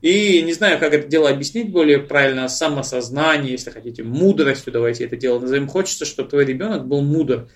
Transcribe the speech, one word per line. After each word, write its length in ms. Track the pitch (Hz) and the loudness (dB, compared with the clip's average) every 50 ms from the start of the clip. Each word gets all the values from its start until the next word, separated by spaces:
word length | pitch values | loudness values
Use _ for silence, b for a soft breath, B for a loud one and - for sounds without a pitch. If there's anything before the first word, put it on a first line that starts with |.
И 400 | - 165 185 208 208 202 185 165 | 0 2 2 4 4 4 4 4
не 100 | 160 170 | 4 2
знаю, 280 | 165 160 208 196 165 147 | 0 0 2 2 2 2
как 140 | 156 151 147 | 2 2 2
это 140 | 147 147 139 | 0 0 0
дело 220 | 151 160 156 139 | 2 4 4 4
объяснить 420 | 135 139 143 - - 226 226 202 | 2 0 -2 -6 -6 -6 -6 -2
более 280 | 180 175 160 151 143 139 | 0 2 4 6 4 4
правильно, 500 | 143 - 143 143 139 135 131 131 131 127 | 2 0 0 2 2 2 2 0 -4 -4
самосознание, 1040 | - - 160 156 147 139 123 - 135 127 120 113 131 143 156 160 156 147 139 131 127 | -4 -2 -2 -2 -2 -4 -6 -4 -6 -6 -6 -6 -4 -2 0 2 2 0 0 -4 -6
если 180 | 127 - - | -6 -8 -12
хотите, 320 | - 113 110 120 117 - 113 | -14 -14 -14 -14 -12 -10 -8
мудростью, 720 | 113 123 151 180 196 196 151 151 139 135 135 - 127 120 | -6 -2 2 4 4 4 4 2 0 0 -2 -6 -6 -2
давайте 320 | 120 120 117 117 117 120 | 0 0 0 0 -2 -6
это 100 | 113 120 | -8 -6
дело 240 | 120 131 127 123 123 | -4 -2 -2 0 0
назовем. 280 | 127 127 135 139 139 139 | 0 -2 -2 -2 -2 -2
Хочется, 360 | - 185 190 190 - - 151 | -2 -2 -2 -2 -4 -6 -8
чтобы 260 | 143 - - 123 - | -8 -6 -8 -8 -2
твой 140 | - 143 139 | 0 0 2
ребенок 420 | 135 131 131 202 220 214 147 127 | 2 0 -4 -4 -4 -4 -6 -4
был 160 | 127 143 143 | -2 -2 0
мудр, 460 | 143 143 151 160 151 131 127 117 120 b b | 0 0 0 0 0 0 -2 -2 -4 b b